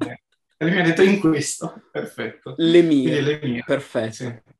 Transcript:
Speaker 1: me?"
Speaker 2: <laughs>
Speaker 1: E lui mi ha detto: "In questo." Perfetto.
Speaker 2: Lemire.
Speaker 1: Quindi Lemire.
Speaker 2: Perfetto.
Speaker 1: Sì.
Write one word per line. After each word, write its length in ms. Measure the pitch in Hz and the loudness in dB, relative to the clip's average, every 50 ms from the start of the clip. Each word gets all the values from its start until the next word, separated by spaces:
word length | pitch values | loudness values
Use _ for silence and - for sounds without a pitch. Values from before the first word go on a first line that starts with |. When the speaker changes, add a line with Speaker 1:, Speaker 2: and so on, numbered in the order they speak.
| - - | -8 -8
Speaker 1:
me?" 140 | - - _ | -10 -14 _
Speaker 2:
<laughs> 320 | _ _ _ _ _ _ | _ _ _ _ _ _
Speaker 1:
E 80 | _ 156 | _ -2
lui 100 | 165 185 | 0 0
mi 60 | 185 | 2
ha 40 | 165 | 0
detto: 180 | 165 165 170 190 | 0 4 4 4
"In 180 | 196 202 196 | 4 4 4
questo." 680 | - 160 156 143 143 - - - 170 - - - - _ | 2 2 0 0 -2 -4 -8 -8 -10 -12 -14 -16 -20 _
Perfetto. 640 | _ 147 - - - - 117 - - - _ - - | _ -10 -10 -10 -10 -10 -10 -10 -10 -14 _ -16 -6
Speaker 2:
Lemire. 640 | - 165 165 165 175 170 165 151 139 127 127 - 147 135 | -2 0 4 6 6 6 6 4 2 2 2 0 0 0
Speaker 1:
Quindi 180 | 143 151 151 | -2 -2 -2
Lemire. 240 | - 131 120 120 - | -4 -4 -4 -6 -4
Speaker 2:
Perfetto. 460 | - 139 131 - - - 127 113 113 113 | -4 -4 -4 -4 -6 -6 -6 -6 -6 -8
Speaker 1:
Sì. 220 | - 127 120 117 117 _ _ _ | -10 -12 -12 -12 -14 _ _ _